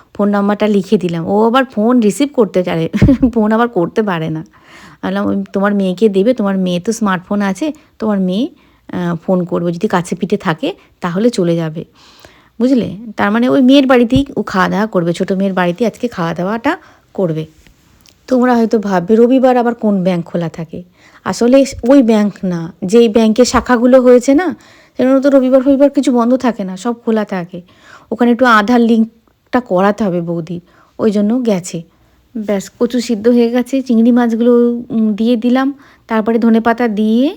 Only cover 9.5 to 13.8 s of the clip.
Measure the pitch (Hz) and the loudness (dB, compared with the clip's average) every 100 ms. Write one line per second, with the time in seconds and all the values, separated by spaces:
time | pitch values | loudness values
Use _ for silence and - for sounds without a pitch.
9.5 | 180 175 170 214 180 170 190 175 202 185 | -4 -4 -4 -2 -2 -2 -6 -4 -4 -4
10.5 | 160 311 403 _ _ 180 180 240 233 170 | -6 -6 -10 _ _ -8 -2 -2 0 -2
11.5 | 170 160 156 - _ _ _ - _ _ | -2 -4 -8 -14 _ _ _ -20 _ _
12.5 | - 247 262 175 175 233 208 202 226 247 | -4 0 0 -2 -8 -12 -6 -2 0 2
13.5 | 285 254 277 | 2 4 6